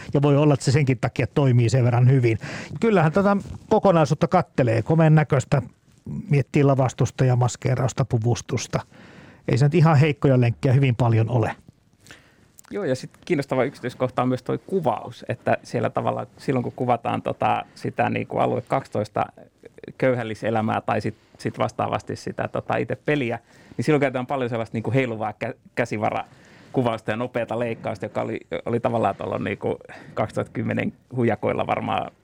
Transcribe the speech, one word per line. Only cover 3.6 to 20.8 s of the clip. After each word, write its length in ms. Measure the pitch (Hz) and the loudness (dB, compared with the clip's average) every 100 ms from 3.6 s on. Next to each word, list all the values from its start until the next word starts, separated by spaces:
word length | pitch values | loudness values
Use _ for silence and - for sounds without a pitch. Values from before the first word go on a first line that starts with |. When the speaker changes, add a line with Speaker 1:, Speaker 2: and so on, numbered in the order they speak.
| - | -2
Speaker 1:
kokonaisuutta 580 | 214 196 170 156 151 - | 2 4 4 4 2 2
kattelee, 540 | - - - 123 110 | 0 0 0 0 0
komeen 340 | 107 160 160 156 | 2 4 6 6
näköistä, 460 | 151 139 - 143 - - _ _ - - - | 4 0 0 -2 -2 -10 _ _ -12 -10 0
miettii 340 | 143 127 156 | 0 2 4
lavastusta 600 | 143 135 131 - 123 - 131 | 4 4 2 0 -2 2 2
ja 100 | 123 | 2
maskeerausta, 720 | 117 - - 123 117 - 131 | 0 -2 -2 0 -2 -2 -2
puvustusta. 760 | 120 113 110 - 113 - 127 - - - - - - - | 0 0 -2 -4 -6 -4 -8 -8 -18 -20 -20 -20 -10 -2
Ei 100 | 117 | 2
se 80 | 147 | 4
nyt 100 | 165 | 6
ihan 220 | 156 147 | 6 6
heikkoja 440 | 156 139 147 127 | 4 4 2 4
lenkkejä 320 | 120 113 143 | 4 2 2
hyvin 220 | 131 135 117 | 4 2 2
paljon 340 | 120 110 110 | 2 2 2
ole. 260 | 120 107 - - _ _ _ - - _ _ _ - - | 0 -2 -4 -16 _ _ _ -20 -20 _ _ _ -20 -12
Speaker 2:
Joo, 120 | 202 | -6
ja 120 | 180 131 | -2 -4
sit 140 | 151 - - | -6 -12 -2
kiinnostava 380 | 160 139 131 | -2 0 0
yksityiskohta 580 | 131 - 120 - 127 - | -2 -4 -10 -4 -2 0
on 60 | 123 | 0
myös 160 | 127 | -2
toi 140 | - 131 | -4 -8
kuvaus, 680 | - 190 156 - - 120 - | -4 -2 -2 -2 -6 -12 -10
että 280 | 120 - 117 | -6 -2 -2
siellä 260 | - 120 117 | -2 -4 -4
tavallaan 380 | 123 117 120 117 - | -2 -4 -4 -8 -8
silloin, 260 | - 131 | -4 -2
kun 100 | 117 - | -4 -4
kuvataan, 460 | 123 117 117 113 | -2 -2 -2 -4
tota, 440 | - 113 113 110 - - | -4 -2 -2 -2 -6 -10
sitä, 340 | 120 - 113 | -8 -2 -2
niinku, 280 | 113 113 - | -2 -4 -2
Alue 240 | 127 117 | -2 -2
kaksitoista 640 | - 135 - 113 104 - - - - _ - - - - | -4 -4 -4 -6 -6 -4 -6 -8 -20 _ -20 -20 -18 -4
köyhälliselämää 840 | 131 123 113 110 - 113 107 107 | -2 -2 -4 -6 -4 -2 0 -2